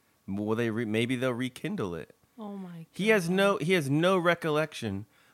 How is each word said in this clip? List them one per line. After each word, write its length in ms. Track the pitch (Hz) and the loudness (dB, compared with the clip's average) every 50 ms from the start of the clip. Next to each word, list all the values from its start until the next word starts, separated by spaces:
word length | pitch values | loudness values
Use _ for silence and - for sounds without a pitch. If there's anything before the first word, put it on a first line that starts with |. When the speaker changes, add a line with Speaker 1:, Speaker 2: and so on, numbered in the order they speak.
| _ _ _ _ _ | _ _ _ _ _
Speaker 1:
Will 280 | 92 98 101 104 107 110 | -8 -4 -4 -2 -2 0
they 140 | 117 120 113 | 0 0 -2
re-, 160 | 104 117 120 | -2 -2 -2
maybe 300 | 104 107 113 120 120 131 | 0 0 0 2 0 0
they'll 160 | 120 131 131 120 | -2 0 -2 -2
rekindle 600 | 117 127 123 - - - 156 214 165 110 90 85 | -2 -4 -6 -8 -8 -8 -6 -4 -4 -4 -4 -6
it. 180 | 78 - _ - _ _ _ _ | -8 -10 _ -18 _ _ _ _
Speaker 2:
Oh 200 | 240 214 202 202 | -16 -14 -12 -12
my 280 | 196 185 175 170 165 160 _ | -12 -14 -14 -14 -16 -18 _
Speaker 1:
He 180 | _ - 196 220 | _ -2 2 4
has 180 | 220 202 165 165 | 4 4 2 2
Speaker 2:
God. 60 | 180 | 2
Speaker 1:
no, 200 | 190 196 202 196 | 4 4 4 2
he 160 | - 131 175 190 | 2 2 2 2
has 160 | 175 139 131 | 2 4 2
no 280 | 143 156 170 185 196 | 2 4 4 4 4
recollection 880 | 180 165 175 170 170 - 160 147 151 156 156 - - 117 104 98 98 110 _ _ _ _ _ | 4 4 2 2 2 0 0 0 0 0 -2 -6 -6 -6 -4 -4 -4 -8 _ _ _ _ _